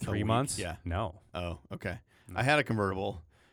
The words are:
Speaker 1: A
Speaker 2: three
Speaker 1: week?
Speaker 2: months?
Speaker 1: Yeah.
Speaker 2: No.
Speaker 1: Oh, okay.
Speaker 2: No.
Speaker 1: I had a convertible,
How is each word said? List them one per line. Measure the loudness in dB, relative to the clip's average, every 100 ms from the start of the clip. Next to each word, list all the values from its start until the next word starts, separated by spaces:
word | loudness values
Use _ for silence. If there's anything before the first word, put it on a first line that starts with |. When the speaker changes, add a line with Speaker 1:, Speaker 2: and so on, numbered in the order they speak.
Speaker 1:
A |
Speaker 2:
three | -2 0
Speaker 1:
week? | 4
Speaker 2:
months? | 2 2 -2
Speaker 1:
Yeah. | -4 -6
Speaker 2:
No. | -2 -2 -2 -6 -8
Speaker 1:
Oh, | -6 -4 -6 -10
okay. | -8 -6 -8 -12 _ -8
Speaker 2:
No. | -2
Speaker 1:
I |
had | 4 4
a |
convertible, | 4 2 2 2 -4 -6 -14 _ _